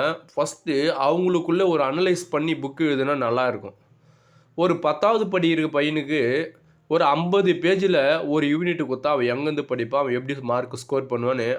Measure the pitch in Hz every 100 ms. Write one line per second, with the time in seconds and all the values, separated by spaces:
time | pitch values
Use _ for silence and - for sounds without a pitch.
0 | 147 165 - - 147 - 170 139 156 139
1 | 139 170 185 175 165 175 190 156 135 156
2 | 185 175 - 147 160 147 135 139 160 135
3 | 135 143 120 123 127 110 104 - _ _
4 | _ _ _ _ _ - 175 165 151 151
5 | 208 226 202 185 165 165 156 147 151 156
6 | 139 151 120 139 165 - _ _ - 160
7 | 147 147 175 196 180 170 170 190 190 160
8 | 135 160 151 151 143 151 175 165 131 127
9 | 147 143 120 123 151 147 135 127 113 139
10 | 139 123 131 139 123 123 127 123 - 135
11 | 135 120 120 131 117